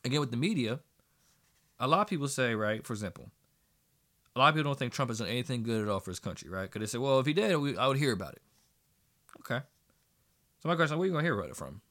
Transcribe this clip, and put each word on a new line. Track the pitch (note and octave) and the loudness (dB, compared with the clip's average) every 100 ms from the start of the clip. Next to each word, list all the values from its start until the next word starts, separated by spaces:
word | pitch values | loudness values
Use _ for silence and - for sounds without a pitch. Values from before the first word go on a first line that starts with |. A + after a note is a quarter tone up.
Again, | B2 C#3+ | 0 0
with | C#3 | 0
the | A#2 | 0
media, | E3 G3 A2+ B2+ _ _ _ _ _ _ _ _ _ _ | 0 0 0 -4 _ _ _ _ _ _ _ _ _ _
a | B2+ | 2
lot | E3 | 2
of | G#3 | 2
people | E3 C#3 | -2 -2
say, | C3+ B2 | 0 0
right, | A2 G#2+ A2 - | 2 0 -2 -4
for | |
example, | G#2+ G2+ - - _ _ _ _ _ _ _ _ _ _ A#2+ | -6 -6 -10 -20 _ _ _ _ _ _ _ _ _ _ 4
a | |
lot | C#3+ | 6
of | |
people | D#3 C#3+ | 6 0
don't | C3+ | 0
think | A#2+ | -2
Trump | - B2+ | 0 -2
has | A2+ | -2
done | G2+ | -2
anything | A#2+ B2 B2 | -2 -2 -4
good | A2+ A2+ | 0 0
at | G#2+ | 2
all | G2 | 0
for | - | -2
his | F2+ | -8
country, | - E2 D2+ | -8 -10 -8
right? | F#2+ F#2+ | -8 -8
'Cause | G#2 | -6
they | G#2+ | -6
say, | - | -2
"Well, | C#3 C3+ | 4 4
if | C3 | 4
he | |
did, | D#3 G#3+ E3 | 2 2 2
we, | C#3+ C3+ | 0 2
I | - | 2
would | C3+ | 2
hear | C#3+ | 2
about | G2+ D2+ | 0 -4
it." | - _ _ _ _ _ _ _ _ - - | -12 _ _ _ _ _ _ _ _ -20 -20
Okay. | - B2 C#3 _ _ _ _ _ _ _ _ _ | -6 -6 -6 _ _ _ _ _ _ _ _ _
So | E3 | -2
my | E3 | 2
question, | D#3 D#3 | 2 2
where | |
are | F#3 | 0
you | |
gonna | D#3+ | 2
hear | E3 G#2+ | 0 0
about | D#2 | -4
it | - | -8
from? | C2+ D2 _ | -12 -14 _